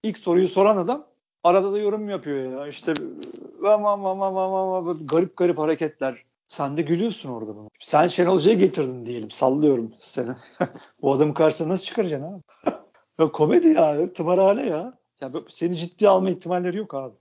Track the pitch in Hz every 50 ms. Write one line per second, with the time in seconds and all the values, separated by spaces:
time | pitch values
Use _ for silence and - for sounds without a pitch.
0 | - 220 202 - - 180 170 180 190 175 - 190 196 208 220 196 175 180 254 294
1 | - _ _ _ _ _ _ _ _ 175 180 190 190 196 196 208 214 202 202 214
2 | 214 202 196 165 135 151 143 139 131 127 127 135 143 147 139 - - 170 160 156
3 | - - - 151 139 131 - - - - - - - 202 214 214 208 208 202 202
4 | 196 190 190 196 196 196 190 190 190 190 190 190 190 190 185 185 170 170 175 156
5 | 160 135 151 165 185 180 _ - 180 175 170 151 151 156 160 151 165 151 - _
6 | 135 131 120 - _ _ _ _ _ _ - - 143 139 143 156 165 143 170 170
7 | 214 233 190 - - 135 123 113 110 107 104 104 107 107 _ _ - - - 151
8 | 160 175 - - 180 175 190 175 147 196 226 185 196 180 - 160 143 127 127 123
9 | 117 120 120 117 107 110 - - 139 131 135 147 151 147 135 120 113 110 - _
10 | - - - 139 123 117 127 123 - - _ _ 170 - - - - _ _ _
11 | - 139 139 131 151 151 147 - 160 156 156 - 165 156 190 190 - - - 240
12 | 202 175 151 131 143 170 202 185 - _ _ _ - - - - - _ _ _
13 | _ _ _ - 160 151 - - 151 156 - 359 339 320 311 - 165 151 147 147
14 | 175 185 - - 165 160 180 185 190 190 202 247 285 226 160 151 185 247 262 _
15 | _ _ _ _ 143 131 127 160 - - - - 175 170 180 160 170 175 _ _
16 | 208 202 190 185 190 190 175 180 - 165 180 180 180 180 175 208 214 - - 135
17 | 135 123 104 _